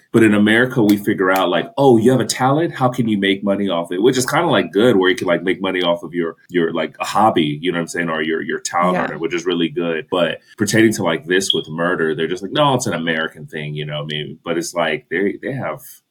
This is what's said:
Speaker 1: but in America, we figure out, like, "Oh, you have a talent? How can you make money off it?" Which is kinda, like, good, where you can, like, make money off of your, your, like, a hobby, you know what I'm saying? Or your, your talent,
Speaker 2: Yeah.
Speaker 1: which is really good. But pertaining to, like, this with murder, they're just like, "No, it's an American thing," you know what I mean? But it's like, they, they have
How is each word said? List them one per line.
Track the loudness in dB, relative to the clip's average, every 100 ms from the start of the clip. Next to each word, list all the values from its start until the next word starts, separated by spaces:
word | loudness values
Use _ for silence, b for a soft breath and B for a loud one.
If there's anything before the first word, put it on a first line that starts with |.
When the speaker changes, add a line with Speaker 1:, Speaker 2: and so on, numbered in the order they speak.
| b
Speaker 1:
but | 4
in | 4
America, | 4 4 4 2 2
we | 2 2
figure | 0 0 0
out, | 2 0
like, | -2 -4 2
"Oh, | 6 6
you | 6
have | 2
a |
talent? | 0 -2 0 0 -2
How | -2 -2
can | 0 0
you | 2
make | 2 0
money | 0 -2 -2
off | -2 -4
it?" | 2
Which | 2 2
is |
kinda, | 0 0 2
like, | 2 2
good, | 2 4 4
where | 4
you | 2
can, | 0
like, | 0
make | 0 -2
money | -2 -2
off | 0 -2
of | -4
your, | -4 -4 -6 b
your, | 0 0
like, | -2 -6 -6
a |
hobby, | -4 2 2 2 0 -2
you | -4
know | -4
what |
I'm | -4
saying? | -4 -4
Or | -2
your, | -2 -4
your | -4 -8
talent, | -4 0 0 0 -2
Speaker 2:
Yeah. | -4
Speaker 1:
which | -4
is | -4
really | -2 0 -2
good. | -2 -4 -4 -2
But | 0 0 -4 b b
pertaining | 0 4 4
to, | 2
like, | -2 -2 0
this | 0 2
with | -2 -4
murder, | -4 -2 0 -2
they're | -2 -4
just | -4
like, | -4
"No, | 0 2
it's | 2 -2
an |
American | -4 -2 -2 -4 -8 -14
thing," | -10 -8
you | -8
know | -8 -8
what |
I | -8
mean? | -8 -8 -10
But | -6 -4
it's | -4
like, | -4 -2 -4 -4
they, | -2 -2 -4
they | -8
have | -6 -8 -10 -14 -20 _